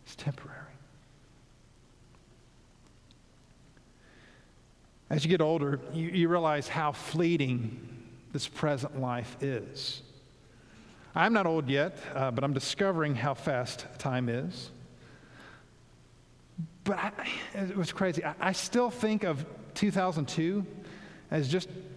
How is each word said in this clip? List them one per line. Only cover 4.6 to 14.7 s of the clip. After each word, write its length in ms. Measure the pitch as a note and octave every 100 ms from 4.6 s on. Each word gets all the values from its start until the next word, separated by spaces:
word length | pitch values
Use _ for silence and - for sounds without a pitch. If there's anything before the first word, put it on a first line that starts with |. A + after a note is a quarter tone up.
| - - - - -
As 160 | D3+
you 60 | D#3
get 100 | F3+
older, 400 | D#3 D#3+ C#3+ C#3 -
you, 140 | D#3+ E3
you 200 | F#3 E3
realize 400 | F3 D#3+ D3 C#3
how 240 | E3 D3+
fleeting 960 | - - D#3 E3+ E3+ C3 B2 A2+ - - - - - -
this 160 | C#3 -
present 520 | - D#3 C#3 C3+ C3+
life 360 | B2+ B2 A#2 -
is. 640 | C#3 A#2+ G#2 C3+ - - - - - - - - - - - - -
I'm 180 | D#3+ F#3+
not 140 | A3 F3
old 220 | D#3+ C3
yet, 280 | C#3 D#3+ - -
uh, 160 | C3+ C3+
but 120 | A#2+
I'm 80 | C#3
discovering 600 | C3+ - - G3 E3+ D3+
how 200 | B2+ C#3+
fast 520 | C3+ - B2+ B2 - - -
time 300 | C#3+ B2+ A#2+
is. 420 | A#2+ E3 - -